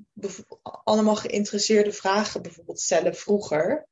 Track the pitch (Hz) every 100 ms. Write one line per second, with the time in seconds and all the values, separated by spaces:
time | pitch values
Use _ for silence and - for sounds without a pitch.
0 | - - 196 - - - - - - 214
1 | 214 214 - 208 208 202 - 214 208 -
2 | 190 202 214 190 175 - - - - 170
3 | 175 170 - 202 - 151 175 302 -